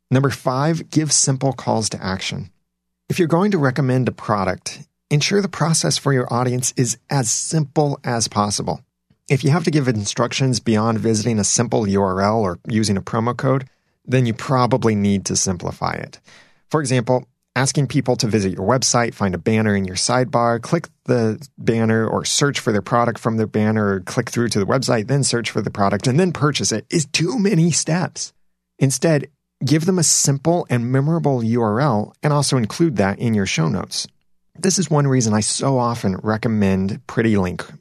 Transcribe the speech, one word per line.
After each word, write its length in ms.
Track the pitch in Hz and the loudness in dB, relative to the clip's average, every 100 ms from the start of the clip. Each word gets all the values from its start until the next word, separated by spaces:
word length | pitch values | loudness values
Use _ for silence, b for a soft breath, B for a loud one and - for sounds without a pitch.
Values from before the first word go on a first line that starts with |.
| - | 0
Number 180 | 131 135 | 2 2
five, 600 | - 139 127 151 165 - | -2 -4 0 0 -2 0
give 220 | - 156 | -2 0
simple 420 | - - 135 135 | 0 0 0 -2
calls 340 | 127 120 113 104 | -2 -2 0 -2
to 140 | 110 | -6
action. 460 | 95 95 - 95 98 _ _ _ _ _ - | -6 -4 -6 -8 -12 _ _ _ _ _ -6
If 100 | - | 0
you're 100 | 160 | 2
going 240 | 170 208 | 4 2
to 60 | 190 | 2
recommend 480 | 135 143 127 127 113 | 2 2 2 2 0
a 60 | |
product, 680 | - - 104 95 92 - - - _ - | -4 -2 0 0 -4 -8 -14 -20 _ -2
ensure 320 | 147 - 202 | 0 2 0
the 80 | 190 | 0
process 480 | - 160 160 165 - | -2 0 0 0 -2
for 160 | 143 | 0
your 180 | 131 123 | 0 0
audience 440 | 120 127 123 123 - | -2 0 -2 -4 -2
is 220 | 120 - - | -2 -4 -4
as 220 | 139 110 | -2 -2
simple 680 | - - 160 143 160 143 135 | -4 -2 -2 0 0 0 -2
as 240 | 123 120 - | -4 -4 -2
possible. 540 | 104 104 - 90 - _ _ _ _ - | 0 -2 -2 -4 -6 _ _ _ _ -2
If 140 | 135 | 0
you 60 | 147 | 2
have 140 | 170 | 2
to 60 | 165 | 2
give 180 | 151 127 | 0 0
instructions 720 | 107 101 - 120 - 131 110 | -2 -4 -2 -2 0 0 0
beyond 380 | 117 107 113 110 | 2 2 2 0
visiting 400 | 113 107 117 110 | 0 0 0 0
a 60 | |
simple 420 | 95 - 117 123 101 | 0 0 0 0 2
U 140 | 98 | 2
R 180 | 98 92 | 2 2
L 200 | 101 113 | 2 2
or 180 | 95 87 - | 0 -4 -2
using 320 | 110 104 95 | 0 0 -2
a 40 | |
promo 320 | - 117 117 | -2 -2 -2
code, 320 | 123 131 131 135 b b b | -2 0 -2 -4 b b b
then 220 | - 127 120 | -2 0 2
you 80 | |
probably 600 | 110 - 131 120 127 113 | -2 -2 2 2 2 2
need 300 | 104 101 98 92 | 2 2 0 0
to 100 | 90 | -2
simplify 560 | 95 87 87 - 50 | -2 -4 -6 -6 -6
it. 260 | 50 - - b b b b b | -6 -12 -18 b b b b b
For 100 | 156 | -2
example, 460 | 123 127 113 127 - _ _ | 0 -2 2 -2 -2 _ _
asking 320 | 123 135 151 135 | -2 0 0 0
people 300 | 156 127 120 | 0 0 0
to 100 | 110 | 2
visit 280 | 110 95 | 0 0
your 120 | 90 92 | -2 0
website, 460 | 127 - 120 113 | 0 2 0 0
find 220 | - 101 | -2 -2
a 40 | 90 | -2
banner 380 | 113 110 107 101 | 0 2 2 0
in 80 | |
your 120 | 92 90 | -2 -4
sidebar, 640 | - 127 123 120 117 117 | 0 0 0 0 0 0
click 280 | - 170 - _ | -2 -4 -4 _
the 340 | - 123 110 107 - - | -2 0 0 -2 -10 -6
banner 480 | 110 113 110 113 110 | -2 2 2 2 0
or 180 | 98 | -2
search 340 | - - 143 - | -2 0 0 0
for 140 | 123 | -2
their 80 | 104 | -2
product 380 | - 120 120 110 | 0 0 0 -2
from 180 | 120 113 | -2 -2
the 100 | 107 | 0
banner, 420 | 107 107 110 104 | 0 2 2 0
or 120 | 95 | -2
click 300 | 90 - - | -4 -6 -4
through 180 | 120 117 | -2 -2
to 100 | 104 | 0
the 60 | |
website, 420 | 95 131 120 120 107 | 0 0 0 -2 0
then 160 | 139 | -2
search 280 | 131 117 110 | 0 -2 -4
for 100 | - | -6
the 100 | 98 | -6
product, 360 | - 98 101 131 | 0 0 2 0
and 120 | 139 | 2
then 140 | 185 | 0
purchase 400 | - 147 135 98 | 0 -2 0 -2
it 140 | 107 - | -4 -2
is 160 | 170 | -2
too 340 | - - 165 262 | -2 -2 -2 0
many 320 | 196 170 170 | 2 4 2
steps. 600 | - - 175 147 - - _ _ _ _ - | 0 0 -2 -2 -8 -14 _ _ _ _ -2
Instead, 500 | 135 - 165 147 - _ _ - | 0 2 2 2 0 _ _ -6
give 220 | 131 156 | 0 2
them 140 | 170 185 | 2 2
a 40 | |
simple 640 | - - - 135 160 175 - | 2 2 2 0 0 0 0
and 200 | 123 117 | -2 0
memorable 540 | 135 147 170 147 127 | 0 2 2 2 0
U 160 | 113 120 | 2 2
R 180 | 110 110 | 2 2
L 360 | 147 104 - - | 2 2 -2 -4
and 100 | 156 | 0
also 240 | 147 143 131 | 0 2 0
include 400 | 214 - 170 104 | 0 0 0 2
that 220 | 190 196 | 0 0
in 160 | 117 | 0
your 120 | 107 95 | 0 0
show 220 | - 156 | 0 0
notes. 400 | 90 - - - _ _ _ _ - | -2 -6 -8 -10 _ _ _ _ -2
This 200 | 185 190 | 0 0
is 120 | 151 | 0
one 160 | 147 139 | 2 4
reason 260 | 131 110 | 2 2
I 80 | 107 | 0
so 380 | 107 - 135 135 | 0 -2 0 0
often 380 | 120 113 104 92 | 0 -2 -2 -2
recommend 840 | 107 107 113 107 98 95 95 90 - | -2 -2 0 2 2 2 0 -6 -6
Pretty 300 | - 113 101 | 0 2 2
Link, 280 | 90 85 - - | 0 -4 -12 -16